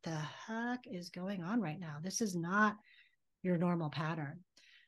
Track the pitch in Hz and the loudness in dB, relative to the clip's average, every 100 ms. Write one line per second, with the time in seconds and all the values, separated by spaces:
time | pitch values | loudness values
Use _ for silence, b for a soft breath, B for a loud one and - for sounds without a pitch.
0 | 175 156 147 - - 226 240 247 - 180 | -4 -4 -4 -8 -8 -4 -2 -4 -6 -10
1 | 175 180 185 196 165 233 170 170 165 147 | -8 -6 -4 -4 0 0 0 -2 -6 -6
2 | 180 - 220 175 170 202 214 214 b b | -4 0 0 0 2 6 6 4 b b
3 | b b _ _ 180 170 175 170 156 - | b b _ _ 2 4 4 4 0 0
4 | 160 165 143 175 - b b b | -2 -2 -4 -8 -16 b b b